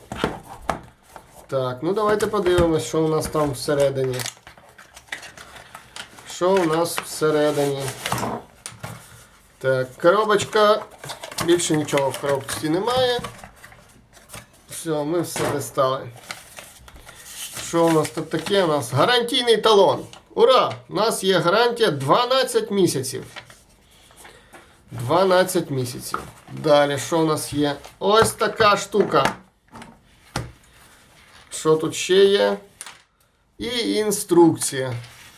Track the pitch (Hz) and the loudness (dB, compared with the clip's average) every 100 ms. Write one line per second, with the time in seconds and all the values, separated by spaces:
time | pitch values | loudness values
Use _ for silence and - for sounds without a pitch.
0 | - - - - - - - - - _ | -16 -8 -6 -8 -16 -20 -8 -8 -10 _
1 | _ - - - - 135 127 127 156 202 | _ -20 -20 -20 -8 -4 -4 -6 -4 -2
2 | 208 208 214 208 175 175 170 156 156 160 | 0 0 -2 -2 0 2 2 0 -2 -2
3 | 160 156 151 156 147 127 - 139 139 131 | 0 -2 -2 -2 -2 -4 -4 0 0 0
4 | 131 123 123 - - - - - - - | -4 -4 -8 -10 -20 -20 -20 -20 -20 -20
5 | - - - - - - - - - - | -16 -16 -16 -20 -20 -20 -20 -20 -20 -20
6 | - - - - 175 196 170 160 170 - | -20 -20 -18 -2 2 2 2 0 -2 -4
7 | - - 156 151 151 143 143 139 135 - | -10 -2 0 2 0 0 -2 -2 -8 -8
8 | - 123 113 117 - _ - - - - | -6 -6 -4 -8 -12 _ -20 -18 -18 -18
9 | - - - _ _ _ 131 131 127 - | -20 -20 -20 _ _ _ -2 -2 -2 0
10 | 170 202 214 208 - 220 208 214 - - | 2 4 4 0 2 2 4 4 -2 -18
11 | - - - - 165 175 - 156 147 143 | -16 -14 -12 -8 2 2 2 -2 0 -2
12 | 139 123 143 139 - - 156 165 220 247 | -2 -4 -2 -2 -4 -8 -2 -2 0 0
13 | 254 247 - - - - - - - - | 0 -2 -6 -16 -20 -20 -20 -20 -20 -20
14 | _ - - - - _ _ - 165 151 | _ -20 -20 -20 -20 _ _ -12 -6 -4
15 | 147 175 160 - 147 143 - - 131 135 | -2 -4 -4 -4 -4 -4 -6 0 0 0
16 | 127 - - - - - - - - - | -8 -18 -16 -16 -16 -20 -20 -20 -20 -20
17 | - - - - - - - 170 165 160 | -20 -20 -20 -16 -14 -12 -4 0 2 2
18 | 147 - 156 160 160 202 175 147 123 127 | 0 -6 -6 -6 -2 0 2 0 -2 0
19 | 180 247 233 262 240 214 220 214 175 113 | 2 2 0 -2 2 2 6 6 6 2
20 | - - _ - 233 254 156 117 - 160 | -6 -20 _ 2 4 6 2 -4 -8 -2
21 | 220 214 190 185 160 202 240 233 214 143 | -2 0 0 2 4 2 2 2 0 0
22 | 135 190 247 262 254 226 208 202 175 143 | 2 2 4 0 2 0 -2 2 2 0
23 | 123 - - - - - _ _ _ _ | -6 -10 -12 -18 -20 -20 _ _ _ _
24 | _ - - - _ - - _ _ 117 | _ -20 -20 -20 _ -20 -20 _ _ -10
25 | 120 165 190 180 185 180 156 135 123 131 | -2 2 4 4 2 0 -2 -4 -6 -8
26 | - - - - - 131 143 147 143 139 | -8 -10 -10 -18 -18 -6 4 4 4 0
27 | - 165 160 151 - 143 147 143 - - | -2 0 0 0 -4 -2 -2 -2 -10 -6
28 | 190 214 214 - 214 - 214 196 - 208 | 2 4 4 2 -4 2 4 4 0 -2
29 | 185 156 131 - - _ _ - - - | 2 2 0 -4 -18 _ _ -20 -20 -20
30 | _ _ _ - - - _ _ - _ | _ _ _ -10 -10 -16 _ _ -20 _
31 | _ _ - - - - 156 156 160 - | _ _ -20 -20 -16 -6 0 2 0 -6
32 | - 190 196 202 202 202 - _ - - | 0 4 6 4 2 0 -8 _ -20 -20
33 | _ _ _ _ _ _ 220 247 208 202 | _ _ _ _ _ _ -6 -4 -2 -2
34 | 214 202 - 175 165 123 - 135 131 120 | 0 -2 2 6 6 4 -4 -4 -6 -8
35 | - - - | -12 -20 -20